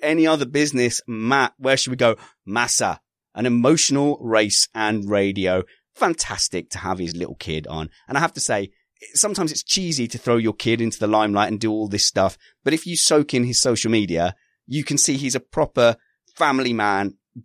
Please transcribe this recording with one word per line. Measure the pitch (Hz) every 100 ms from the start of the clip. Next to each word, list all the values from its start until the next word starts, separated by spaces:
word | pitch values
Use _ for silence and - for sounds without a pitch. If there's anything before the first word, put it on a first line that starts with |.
any | 151 160 160
other | 156 127
business. | 143 147 135 120 - -
Matt, | 113 113 139 127 -
where | 131 135
should | -
we | 127
go? | 120 110 - _ -
Massa, | 110 120 - 104 80 _ _ _ -
an | 123
emotional | 120 123 160 - 139 143 143
race | 117 110 107 - -
and | 110 107 110 101
radio. | 104 98 98 92 92 - _ _
Fantastic | - - - - 92 - 90 -
to | -
have | 92 92
his | 85 85
little | 87 -
kid | - 78 73
on. | 80 78 _ -
And | 139
I |
have | 160
to | -
say, | - 107 98 _ _ _ -
sometimes | - 208 196 160
it's | 147
cheesy | - 190 175 143 120
to | 120
throw | - 120
your | 110
kid | - 117 117
into | 113 -
the | 104
limelight | 107 107 101 101
and | 107
do | 110
all | 107 107
this | 98 -
stuff. | 98 95 - _ _
But | 135
if | 160 175
you | 170
soak | - 156 147
in | 131
his | 120 120
social | 131 113 113
media, | 113 98 82 87 - _ _ -
you | 143 -
can | 143
see | - 135
he's | 139 127
a |
proper | - - 147 - 117 117 _ _ _
family | - 156 131 127
man. | 113 104 98 101 - _ 123